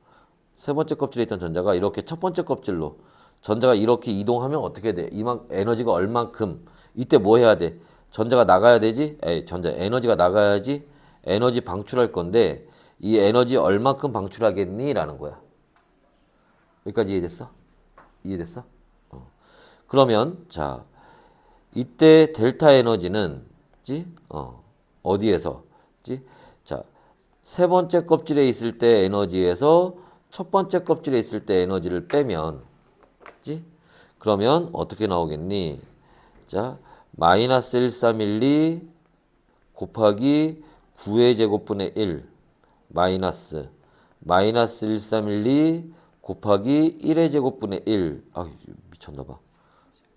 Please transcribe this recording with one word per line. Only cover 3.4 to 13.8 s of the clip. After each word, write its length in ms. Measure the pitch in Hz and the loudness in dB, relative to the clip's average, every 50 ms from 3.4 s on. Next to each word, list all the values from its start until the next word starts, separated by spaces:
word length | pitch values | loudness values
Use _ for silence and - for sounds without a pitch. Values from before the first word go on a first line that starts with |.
전자가 320 | - - 107 117 120 127 123 | -6 -4 -2 0 2 2 4
이렇게 380 | 101 107 110 120 117 - 123 | 4 4 2 2 0 0 -4
이동하면 480 | 104 98 104 113 120 120 123 135 147 151 | -4 -4 -2 -2 -2 -2 -2 -4 -4 -4
어떻게 320 | 110 85 - - 101 113 104 | -6 -8 -10 -6 -4 -4 -4
돼? 160 | - 69 - | -4 -6 -8
이만-, 360 | - 104 107 120 120 110 - - | -8 -6 -4 -4 -6 -6 -8 -8
에너지가 420 | - 95 101 117 117 110 120 117 | -4 -4 0 0 0 -2 0 0
얼만큼? 720 | 95 85 95 104 117 120 117 117 - - 110 95 76 67 - - - _ _ _ - | 0 0 0 0 0 -2 -2 -4 -6 -6 -6 -6 -6 -10 -16 -20 -20 _ _ _ -10
이때 220 | 110 127 - 160 127 | -8 -2 2 2 4
뭐 200 | 95 101 110 123 | 4 6 4 6
해야 200 | 120 113 104 80 | 6 6 4 4
돼? 200 | 87 80 85 - - _ _ _ _ _ | 2 -6 -6 -8 -20 _ _ _ _ _
전자가 340 | - - 110 120 127 127 113 | -6 -6 -2 2 4 4 6
나가야 340 | 92 92 92 107 120 120 113 | 6 6 6 8 6 6 6
되지? 380 | 107 110 110 127 151 147 151 - - | 4 2 0 0 -4 -6 -6 -8 -4
에이, 200 | 85 85 78 - | -4 -4 -4 -4
전자, 240 | - 82 90 85 82 | -6 -8 -6 -4 -4
에너지가 460 | 60 64 90 101 120 127 120 117 107 | -4 -4 -4 -2 -2 -2 0 0 2
나가야지 720 | 87 87 90 92 107 104 101 101 101 98 123 143 143 - - _ _ _ _ _ _ - | 4 4 4 4 4 4 4 2 0 -2 -4 -6 -6 -8 -16 _ _ _ _ _ _ -4
에너지 380 | - 92 107 120 127 120 120 | -2 0 2 2 0 0 -2
방출할 500 | - - 87 101 104 - - 127 120 104 | -4 -6 -8 -10 -8 -6 -2 0 0 0
건데 560 | - 92 85 85 95 117 110 82 73 69 - - _ _ _ _ _ - | -2 -6 -6 0 2 2 2 2 0 -6 -14 -20 _ _ _ _ _ -10
이 180 | - 104 110 110 | -4 0 2 4
에너지 400 | 98 101 113 120 127 120 131 117 | 4 4 4 4 2 2 2 2
얼만큼 560 | 71 85 98 101 | 2 2 2 2